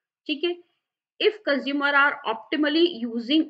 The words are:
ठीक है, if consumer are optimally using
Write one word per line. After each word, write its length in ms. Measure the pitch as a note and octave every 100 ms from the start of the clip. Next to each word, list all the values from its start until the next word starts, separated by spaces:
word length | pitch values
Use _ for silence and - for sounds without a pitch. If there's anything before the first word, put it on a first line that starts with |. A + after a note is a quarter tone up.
| _ _ -
ठीक 160 | D4
है, 120 | F4 F4 _ _ _ _ _ -
if 160 | G4 -
consumer 480 | - C#4 B3 C#4+ C#4+ C#4+
are 240 | C#4+ - -
optimally 580 | - - D4+ D4 D#4 F4 A3+
using 420 | A#3+ A#3 A3+ D#4+